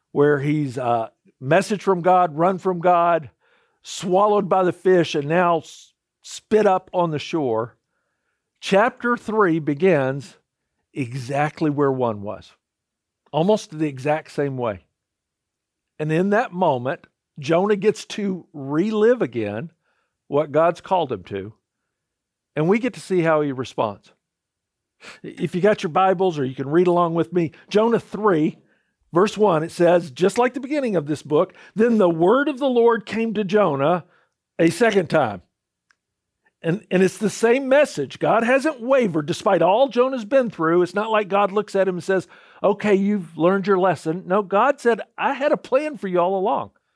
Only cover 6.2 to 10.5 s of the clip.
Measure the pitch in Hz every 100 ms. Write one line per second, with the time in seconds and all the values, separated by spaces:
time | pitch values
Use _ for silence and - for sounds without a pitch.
6.2 | - - - 214 202 185 - 185 170 147
7.2 | - 170 135 110 117 _ _ _ _ _
8.2 | _ _ _ _ - 190 233 247 240 240
9.2 | - 214 190 165 151 143 185 156 131 139
10.2 | - - _